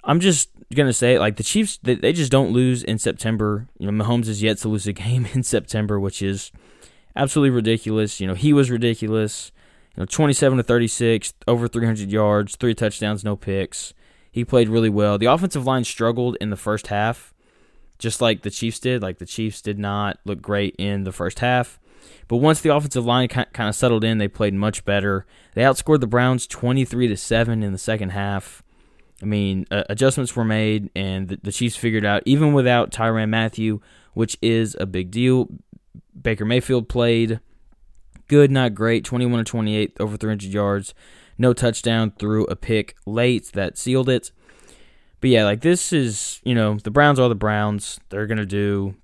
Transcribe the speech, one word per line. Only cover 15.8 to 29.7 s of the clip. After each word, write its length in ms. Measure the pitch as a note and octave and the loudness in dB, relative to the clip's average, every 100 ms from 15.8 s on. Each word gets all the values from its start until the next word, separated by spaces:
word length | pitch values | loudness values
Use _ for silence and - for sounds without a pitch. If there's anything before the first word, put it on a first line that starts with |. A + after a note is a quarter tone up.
struggled 520 | A#2 - A#2 A#2 B2 - | -2 -2 -2 0 -2 -2
in 80 | G#2+ | -6
the 80 | G2 | -4
first 300 | - G#2+ - | -2 -4 -2
half, 460 | G#2 A2 A#2+ - _ _ _ _ - - _ | -2 -2 -4 -12 _ _ _ _ -20 -20 _
just 220 | A2+ - | -6 0
like 220 | A#2 G#2 | 0 0
the 100 | G2+ | -6
Chiefs 280 | - A#2 - | -6 -6 -4
did. 220 | B2+ B2+ | -4 -2
Like, 180 | G2 - | -4 -8
the 60 | |
Chiefs 360 | F2+ - A2 - | -12 -6 -6 -6
did 180 | G#2+ G2+ | -8 -6
not 400 | G2+ G#2 G#2 - | -4 -2 -4 -6
look 160 | G2+ G2 | -8 -8
great 340 | - G2+ G2+ - | -4 -2 -2 -4
in 280 | G2 G2+ | -4 -4
the 80 | F#2+ | -6
first 260 | - F2+ - | -4 -6 -2
half. 400 | B2 B2+ B2 - _ - - - - | 0 0 -2 -10 _ -20 -20 -20 -4
But 100 | A#2+ | 4
once 220 | D3+ D3+ | 4 4
the 160 | D#3 | 2
offensive 300 | D3 D3 C3 | 2 0 -4
line 240 | A#2+ B2 B2 | 0 2 2
ki-, 160 | B2+ - | -2 -6
kinda 180 | - G#2+ | -4 -4
settled 320 | G#2 B2+ A2+ | 2 2 2
in, 140 | A2+ A2 | 2 0
they 100 | G2+ | -2
played 260 | - G#2 | 0 0
much 300 | G2 G#2+ - | 0 -2 -2
better. 420 | - G2+ G2+ F#2+ - _ _ | -2 0 0 -2 -4 _ _
They 80 | - | 2
outscored 400 | C3 C3+ - D3+ | 2 2 2 2
the 60 | A#2+ | 4
Browns 380 | A#2+ B2+ B2+ | 2 2 0
twenty-three 640 | - - A#2+ C3 B2+ A#2+ B2 | -4 -4 0 0 0 0 0
to 80 | G2 | -2
seven 460 | - A2+ A#2 A2+ | -2 0 2 0
in 80 | G#2 | -2
the 60 | F#2 | -4
second 320 | - A2 G2 | -4 -4 -4
half. 520 | G2 G2+ G2 - - _ _ _ _ _ _ | -4 -4 -4 -8 -20 _ _ _ _ _ _
I 40 | |
mean, 400 | G#2 G#2 G2 F#2+ - | -4 -2 0 -2 -2